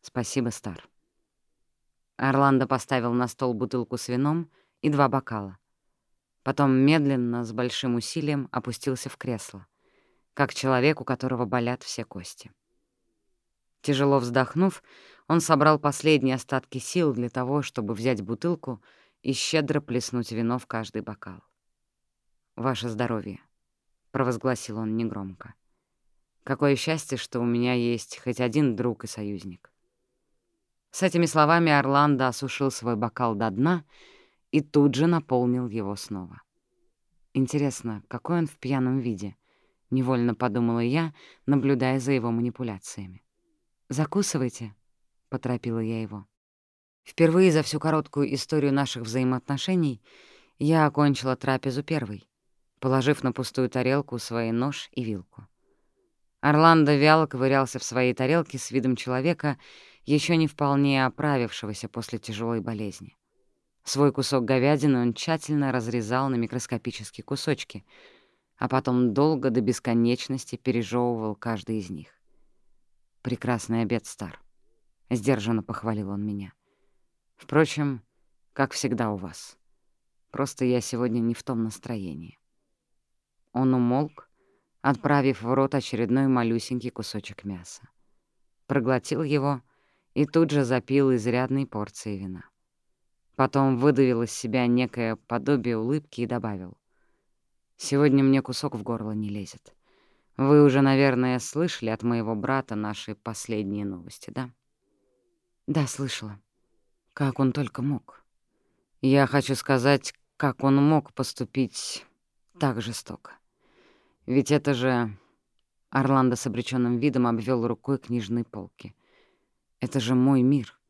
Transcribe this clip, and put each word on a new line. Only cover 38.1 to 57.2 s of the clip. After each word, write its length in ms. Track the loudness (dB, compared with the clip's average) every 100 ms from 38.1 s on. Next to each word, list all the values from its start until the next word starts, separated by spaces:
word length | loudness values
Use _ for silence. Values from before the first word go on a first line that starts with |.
| -12 -2 -2
он 100 | -2
в 100 | -6
пьяном 420 | -4 0 0 0
виде?» — 360 | -2 -6 -8 -12 _ _ _ _ _
невольно 460 | -2 2 2 2 0
подумала 440 | -2 0 0 2
я, 340 | 0 0 -2 -6 -20 _ 0
наблюдая 540 | 2 2 2 2 0
за 140 | 0
его 180 | 0 0
манипуляциями. 920 | -2 -2 -4 -8 -8 -12 -14 -14 -16 _ _ _ _ _ _ _
«Закусывайте», — 840 | -4 -2 0 -2 0 -2 -4 -14 -14 _ _ _ _ _
поторопила 500 | -6 -4 -4 -2 -4
я 220 | -4 -4
его. 240 | -6 -10 -16 _ _ _ _ _ _ _
Впервые 480 | -16 4 6 8 6
за 100 | 6
всю 180 | 2 -2
короткую 540 | 0 0 0 -2 -2
историю 380 | -2 -2 0 2
наших 320 | 2 0 -4
взаимоотношений 960 | -4 -2 0 0 -2 -4 0 2 0 -2 _ -20 -20 -20 _ _
я 260 | 2 4 4
окончила 500 | 4 2 2 -2 -2
трапезу 480 | -2 -2 -2 -6
первой, 460 | -4 -4 -4 -10 _ _ _ _ _ _
положив 420 | 0 2 4 2
на 120 | 0
пустую 360 | -2 -6 -2 -2
тарелку 480 | 0 0 0 -2 -8
свои 340 | -6 -4 -2
нож 380 | 0 -2 -4 -10
и 100 | -8
вилку. 420 | -6 -6 -8 -20 -20 _ _ _ _ _ _ _ _ _
Орландо 560 | 2 6 8 8 6 6
вяло 320 | 6 6